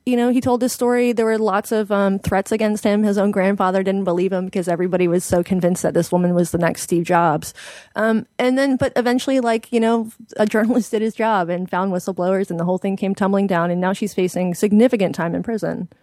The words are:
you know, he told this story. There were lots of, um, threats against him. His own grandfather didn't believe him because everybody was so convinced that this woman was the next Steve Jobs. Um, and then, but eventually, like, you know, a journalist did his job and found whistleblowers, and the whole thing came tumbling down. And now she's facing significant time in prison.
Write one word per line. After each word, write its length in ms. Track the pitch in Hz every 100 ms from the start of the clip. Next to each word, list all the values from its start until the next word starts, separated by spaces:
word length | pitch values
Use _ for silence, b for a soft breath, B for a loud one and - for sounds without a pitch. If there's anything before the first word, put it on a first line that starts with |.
| -
you 100 | 240
know, 140 | 240
he 100 | 254
told 200 | 254 247
this 120 | 254
story. 420 | - 240 247 240
There 120 | 233 220
were 140 | 220
lots 320 | 220 190 -
of, 200 | 220 208
um, 280 | 202 196 196
threats 320 | - 190 -
against 320 | 220 220 208
him. 180 | 214 208
His 160 | 214 202
own 140 | 202
grandfather 500 | 202 190 202 185 190
didn't 220 | 190 196
believe 280 | 185 175 185
him 140 | 185 185
because 220 | 196 175
everybody 400 | 170 180 180 175
was 160 | 175
so 180 | - 180
convinced 380 | 175 185 175 180
that 140 | - 170
this 160 | 170
woman 240 | 180 175 175
was 160 | 170
the 80 | 170
next 240 | 170 -
Steve 220 | - 170 170
Jobs. 500 | 175 170 151 - B B B B -
Um, 320 | 220 220 - -
and 180 | 254 262
then, 200 | 277 262
but 180 | 277 -
eventually, 440 | 240 247 - 269
like, 340 | 233 226 -
you 60 | 233
know, 320 | 226 233 220 - - -
a 80 | 214
journalist 460 | 220 220 247 208
did 100 | 214
his 140 | 220 -
job 340 | 220 208 170
and 180 | 175 185
found 240 | 180 196
whistleblowers, 600 | 180 185 185 180 190 196
and 80 | 170
the 60 | 175
whole 120 | 185
thing 200 | 196 190
came 180 | 196 196
tumbling 320 | 196 196 196
down. 240 | 175 175
And 100 | 175
now 120 | 180
she's 200 | 196 202
facing 400 | - 185 - 185
significant 640 | 175 214 208 247 226 185 -
time 180 | 170
in 80 | 170
prison. 480 | 170 226 165 165 180 _